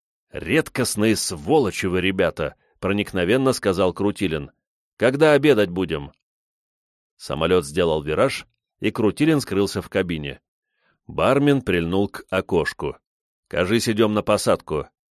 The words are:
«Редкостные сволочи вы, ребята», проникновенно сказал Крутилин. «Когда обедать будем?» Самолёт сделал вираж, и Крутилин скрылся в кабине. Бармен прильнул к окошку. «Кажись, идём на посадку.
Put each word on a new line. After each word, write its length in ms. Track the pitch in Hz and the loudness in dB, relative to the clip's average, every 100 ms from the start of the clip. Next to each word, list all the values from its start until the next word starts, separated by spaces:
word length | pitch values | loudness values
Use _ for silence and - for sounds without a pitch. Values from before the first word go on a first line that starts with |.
| _ _ _ | _ _ _
«Редкостные 880 | - 73 135 - - 120 107 110 101 | -12 -2 -2 -2 -2 -2 0 0 0
сволочи 680 | - 85 73 156 110 - 95 | -2 -6 0 2 2 -2 -2
вы, 140 | 92 | 0
ребята», 540 | 92 95 87 - 73 - _ _ | 0 0 0 -2 -6 -8 _ _
проникновенно 720 | 95 101 98 95 87 127 131 | -2 -2 -2 -2 0 2 2
сказал 400 | 120 101 90 92 | 0 0 2 0
Крутилин. 580 | 87 101 98 95 78 69 _ _ _ _ - | 0 -2 -2 -4 -4 -8 _ _ _ _ 0
«Когда 360 | 117 139 156 | 0 4 4
обедать 380 | 143 151 117 101 | 4 4 4 2
будем?» 420 | 87 90 80 71 - _ _ _ _ _ _ _ _ _ _ | 0 -4 -6 -10 -18 _ _ _ _ _ _ _ _ _ _
Самолёт 480 | - 69 82 90 | -10 -4 2 2
сделал 380 | 71 78 85 78 | 0 0 0 0
вираж, 440 | 73 78 131 - - _ _ - | -2 0 0 -2 -12 _ _ -6
и 100 | 110 | -4
Крутилин 500 | - 107 - 151 151 | 0 0 0 0 0
скрылся 420 | - 98 101 101 | 0 -2 -2 -2
в 60 | 87 | -4
кабине. 520 | 101 92 82 71 67 _ _ _ _ _ _ - | -2 -2 -4 -8 -12 _ _ _ _ _ _ -12
Бармен 560 | - 92 135 143 139 | -2 2 2 4 2
прильнул 460 | - 90 82 95 101 | 2 0 0 0 -2
к 160 | - - | -4 -6
окошку. 640 | 95 - 90 76 - 73 - _ _ _ _ _ | -4 0 0 0 -4 -8 -10 _ _ _ _ _
«Кажись, 400 | - 90 113 120 | -2 0 0 0
идём 260 | 107 110 | 0 2
на 80 | 104 | 0
посадку. 640 | - 104 - 90 - 78 - _ _ | 0 0 2 -2 -2 -6 -6 _ _